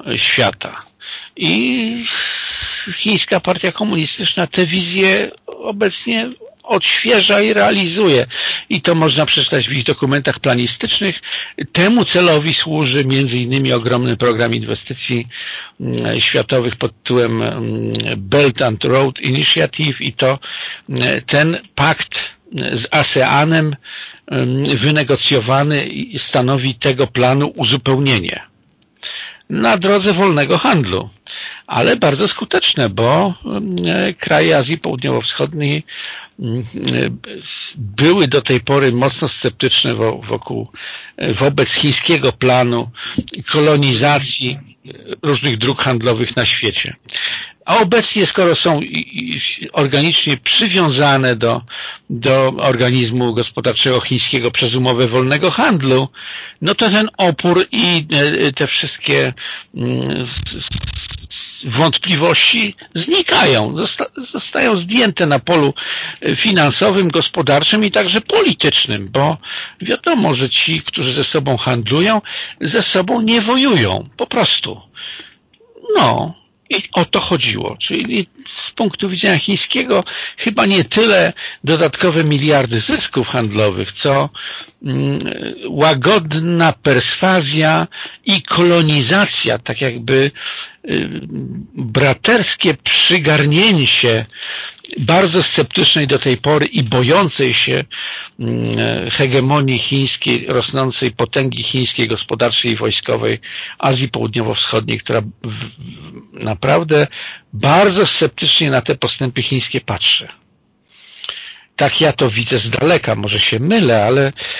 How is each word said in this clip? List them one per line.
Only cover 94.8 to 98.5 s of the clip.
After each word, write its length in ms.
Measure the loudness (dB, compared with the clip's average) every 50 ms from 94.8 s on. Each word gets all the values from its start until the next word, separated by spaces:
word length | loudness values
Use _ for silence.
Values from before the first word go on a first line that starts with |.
| -18 -12 -8
bardzo 460 | -4 0 2 4 4 4 4 2 2 0
sceptycznej 640 | 2 0 0 0 0 0 2 2 4 4 4 2
do 120 | 2 0 0
tej 180 | 2 0 0
pory 280 | 0 2 2 2 2 2
i 180 | 0 0 -2 0
bojącej 720 | 2 2 2 4 4 4 4 4 2 0 0 0 0 2
się, 300 | 0 0 0 0 -2 -4 -6 -10 -12 -10 -10 -10 -12 -14 -14 _ -8
mm, 720 | -6 -4